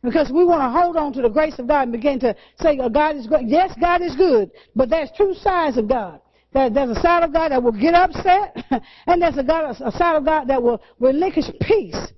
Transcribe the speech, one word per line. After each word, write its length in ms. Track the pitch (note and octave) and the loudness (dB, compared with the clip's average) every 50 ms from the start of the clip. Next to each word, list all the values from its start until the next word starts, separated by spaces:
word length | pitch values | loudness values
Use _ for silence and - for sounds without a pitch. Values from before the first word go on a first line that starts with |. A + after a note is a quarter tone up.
because 300 | - B3 - E4 D4 C4 | -6 -2 0 0 0 0
we 140 | B3+ E4 F4+ | 2 2 4
wanna 260 | F4 E4+ D#4 C4+ B3 | 4 2 2 0 0
hold 240 | A#3+ E4 F4+ F4 E4 | 0 0 0 2 0
on 180 | E4 D4+ D4 G#3+ | -2 -4 -4 -4
to 80 | C4+ | -2
the 80 | A#3+ A3+ | -2 0
grace 300 | G#3 D4+ D#4 D#4 - - | 2 0 -2 -2 -4 -8
of 80 | B3 | -2
God 160 | A#3+ D4 C#4+ C4 | 0 0 0 0
and 80 | A#3+ | -2
begin 280 | A#3 A#3 A3 D4 C#4 B3 | -4 -2 -2 -2 -2 0
to 140 | B3+ A#3 G3 - - _ _ - | -2 -2 -4 -4 -14 _ _ -2
say, 180 | - D#4+ D4 C4 | 0 0 0 2
"Oh, 100 | B3 A#3+ | -2 0
God 280 | G#3+ D4 D4+ D#4 D4+ | 0 0 0 0 -2
is 100 | C#4+ A3+ | -6 -4
great." 200 | A3 D#4 D4+ C4+ | -2 -2 0 0
Yes, 280 | G#3+ C4 E4 F#4+ F#4+ - - | 0 2 2 0 0 -2 -2
God 220 | E4+ F4 F4 F4 | 0 0 0 0
is 140 | F4 E4+ C4 | -2 -4 0
good, 340 | C4 F#4 F4 C4+ A3 G3 - - - - _ _ | 0 2 4 4 2 2 -2 -8 -20 -20 _ _
but 140 | G#3+ C4 A3+ | -2 0 0
there's 220 | D#4 E4 D4 - - | 0 -2 -2 -6 -2
two 160 | - G4+ G4 F4+ | 0 0 0 0
sides 420 | - - G4+ F#4 F4+ D#4+ D4 A3+ | -2 -2 0 0 0 0 0 -2
of 100 | B3+ G#3+ | -2 -2
God. 340 | G#3 C4 A#3+ G#3 F3+ D3+ C#3 _ _ _ _ _ _ _ | -2 -2 -4 -4 -8 -14 -20 _ _ _ _ _ _ _
There, 160 | C4 C4+ A#3+ | 0 0 2
there's 280 | G#3+ C#4 C4+ B3 A3 | 0 0 -2 -2 -2
a 40 | - | 0
side 220 | - E4+ E4+ F4 E4+ | 2 2 4 2 2
of 100 | D#4+ C#4 | 0 0
God 180 | E4 D#4+ D#4+ | -2 0 0
that 100 | C#4 B3+ | 0 0
will 120 | B3 A#3+ A3 | 0 0 0
get 200 | G3 A#3+ E4 E4+ | 2 0 4 4
upset, 600 | F4 F#4 F4+ - - - F#4+ F4+ G4 G#4 - - - - - | 4 2 2 -2 -2 2 2 2 2 2 -4 -10 -14 -6 -4
<laughs> 360 | C4+ - - - - - _ | -4 -4 -4 -12 -20 -10 _
and 140 | - F4+ F4 | 0 2 2
there's 160 | F4 E4 B3+ | 2 0 0
a 60 | C#4 C4 | -2 -2
God, 320 | B3 D#4+ E4 D#4 C#4 A3+ - | 0 -2 -2 -2 -6 -8 -6
a 120 | C4 G#3+ | -8 -8
side 240 | - - F4 E4+ D#4+ | -2 0 0 2 2
of 100 | D4+ C4+ | 0 0
God 220 | D#4 D#4 D#4 C4+ | 0 0 0 0
that 160 | B3 C4+ C4 A#3+ | 0 -2 0 2
will 180 | A#3+ A#3+ G3+ _ _ _ _ | 0 -2 -2 _ _ _ _
relinquish 520 | A#3+ C4 C4+ D4 F4+ F#4+ - D#4+ - - - - | 0 0 2 2 -2 -2 -2 -2 -4 -4 -6 -6
peace. 520 | E4 - A4+ G#4 C4 E3+ D#3 - - - - | 0 2 2 0 0 -4 -10 -10 -10 -12 -18